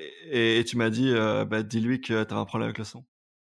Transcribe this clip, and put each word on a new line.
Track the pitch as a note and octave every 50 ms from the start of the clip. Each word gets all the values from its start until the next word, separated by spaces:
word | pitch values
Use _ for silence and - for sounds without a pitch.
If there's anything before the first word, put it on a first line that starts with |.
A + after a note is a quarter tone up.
| D#2 C#2 - - - E3
et, | C#3 A#2+ A2+ A2+ A2+ A2+
et | A#2
tu | A#2 -
m'as | A#2+ A2+ A2+
dit, | G#2+ A#2 C3 C3+
euh, « | B2 A2+ A2 G#2+ G#2 G#2 G#2+
Bah, | G#2 G#2+ A2 A2
dis-lui | G#2+ A2+ A2+ A2 A#2+ C3 C3
que | B2+ - A2+ A2 A2
t'as | - G#2+
un | G#2+ G#2+
problème | - - - A2+
avec | A2+ G#2+ A2+
le | A2
son. » | - - B2 - _ _ _ _ _ _ _ _ _